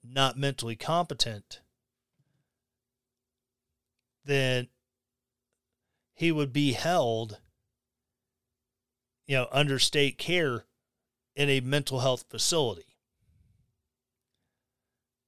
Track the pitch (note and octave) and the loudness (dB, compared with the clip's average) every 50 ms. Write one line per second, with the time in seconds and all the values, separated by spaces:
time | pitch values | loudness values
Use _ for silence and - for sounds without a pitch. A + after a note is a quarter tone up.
0 | - A#2+ B2+ C3+ C3+ C3 B2 C3+ C#3 C#3 C3+ - - A#2 A2+ - - - D#3+ F3 | -16 -8 -2 0 0 0 0 0 -2 -2 -2 -4 -6 -8 -8 -8 -4 -2 0 0
1 | F3 - C#3 A2+ - A#2 A2 G#2 - - - - _ _ _ _ _ _ _ _ | 0 -2 -2 -4 -2 -4 -4 -10 -12 -18 -20 -20 _ _ _ _ _ _ _ _
2 | _ _ _ _ _ _ _ _ _ _ _ _ _ _ _ _ _ _ _ _ | _ _ _ _ _ _ _ _ _ _ _ _ _ _ _ _ _ _ _ _
3 | _ _ _ _ _ _ _ _ _ _ _ _ _ _ _ _ _ _ _ _ | _ _ _ _ _ _ _ _ _ _ _ _ _ _ _ _ _ _ _ _
4 | _ _ _ _ - C#3 C#3+ C#3 C3+ B2+ B2+ B2+ B2 - _ _ _ _ _ _ | _ _ _ _ -6 -2 0 0 2 2 0 0 -2 -6 _ _ _ _ _ _
5 | _ _ _ _ _ _ _ _ _ _ _ _ _ _ _ _ _ _ _ _ | _ _ _ _ _ _ _ _ _ _ _ _ _ _ _ _ _ _ _ _
6 | _ _ _ - E3 E3+ D#3+ D3+ D3 C3+ A#2+ C#3+ D3 C#3 A#2 - - E3 F3+ F3 | _ _ _ -2 0 0 2 2 -2 0 0 2 2 2 2 0 0 0 2 2
7 | C#3 A#2 A2+ A2+ A#2 A2 G2+ - _ _ _ _ _ _ _ _ _ _ _ _ | 2 2 0 -2 -4 -6 -10 -16 _ _ _ _ _ _ _ _ _ _ _ _
8 | _ _ _ _ _ _ _ _ _ _ _ _ _ _ _ _ _ _ _ _ | _ _ _ _ _ _ _ _ _ _ _ _ _ _ _ _ _ _ _ _
9 | _ _ _ _ _ - C#3 C3 B2 - - C#3 D3 C#3+ C3+ B2+ - - - D3+ | _ _ _ _ _ -2 -2 -2 -2 0 0 0 2 2 2 2 2 2 4 4
10 | C#3+ C3+ - - - - F3 F3+ D#3+ C#3 A#2+ - - _ _ _ _ _ _ _ | 2 2 2 -4 -4 -2 0 2 2 0 -2 -4 -8 _ _ _ _ _ _ _
11 | _ _ _ _ _ _ - C#3 D3 C#3+ C3+ C3+ B2 B2+ C#3 D3 C#3+ - C3+ B2+ | _ _ _ _ _ _ -4 -2 2 2 2 2 2 2 0 0 0 0 -2 0
12 | B2 C3+ B2+ A#2+ - _ - A2+ - - F3 D#3+ C#3+ A2+ F#2+ E2+ - _ _ _ | 2 2 0 0 -4 _ -6 -2 -2 0 2 2 2 0 -2 -6 -12 _ _ _
13 | _ _ _ _ _ _ _ _ _ _ _ _ _ _ _ _ _ _ _ _ | _ _ _ _ _ _ _ _ _ _ _ _ _ _ _ _ _ _ _ _
14 | _ _ _ _ _ _ _ _ _ _ _ _ _ _ _ _ _ _ _ _ | _ _ _ _ _ _ _ _ _ _ _ _ _ _ _ _ _ _ _ _
15 | _ _ _ _ _ | _ _ _ _ _